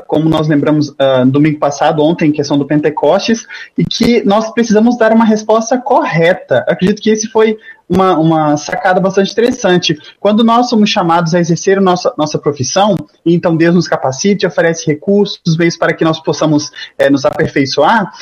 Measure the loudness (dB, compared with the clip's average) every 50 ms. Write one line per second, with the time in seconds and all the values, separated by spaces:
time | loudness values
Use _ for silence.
0 | -4 -4 -2 0 0 0 0 0 0 0 0 0 2 0 0 0 -2 -4 -4 _
1 | 0 2 2 2 2 2 2 2 2 2 0 0 -2 -4 -2 0 0 0 2 2
2 | 0 0 0 0 0 0 0 0 -2 -2 -2 -2 0 0 -2 0 0 0 -2 0
3 | 0 2 2 2 0 -2 -4 -4 -4 -14 -18 -20 -20 -10 _ -4 -2 -2 -2 -2
4 | 0 2 2 2 2 2 0 0 0 -2 -2 -2 0 2 2 2 4 2 2 2
5 | 2 2 4 4 4 4 2 0 0 0 0 0 2 -2 -4 -4 -2 0 0 0
6 | 0 0 0 0 2 2 0 -2 -2 -2 -2 0 0 0 -2 0 0 -2 -2 0
7 | 0 -2 0 0 -2 -2 0 0 2 2 0 -4 -10 -20 -20 _ _ _ 0 0
8 | 2 2 2 2 2 2 2 2 2 0 -2 -2 -4 -6 -8 -2 0 0 0 2
9 | 0 0 0 0 -2 -2 0 0 0 0 -2 -2 0 0 0 2 0 -2 -4 -6
10 | -8 -20 -20 _ -2 0 2 2 2 2 2 2 2 0 2 0 0 2 0 -2
11 | 0 0 0 0 0 0 0 0 0 0 -2 -2 0 0 0 2 2 0 0 0
12 | -2 -4 -2 -2 -4 -4 -4 -4 -4 -4 -4 -4 -6 -2 0 0 0 0 0 -2
13 | -4 -10 _ _ _ 0 0 2 2 0 0 2 2 2 2 2 0 0 -4 -4
14 | -2 -4 -6 -2 -2 -2 0 0 -2 -2 -2 0 0 0 -2 -2 -2 -4 -4 -4
15 | -2 0 2 2 2 0 -4 -6 _ -2 0 0 0 0 0 -2 -2 -4 -2 0
16 | -2 -2 -2 -2 -4 -6 -4 -2 0 0 0 0 -2 -4 -14 -16 -20 -20 _ -2
17 | 0 2 2 2 0 -2 -2 -2 -4 -2 0 -2 -2 -2 0 0 2 2 2 0
18 | 0 -4 -8 -18